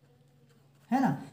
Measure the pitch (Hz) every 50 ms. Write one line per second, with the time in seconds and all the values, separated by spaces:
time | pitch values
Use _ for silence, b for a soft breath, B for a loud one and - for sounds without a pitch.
0 | _ _ _ _ _ _ _ _ _ _ _ _ _ _ _ _ _ - 226 269
1 | 269 196 143 B B B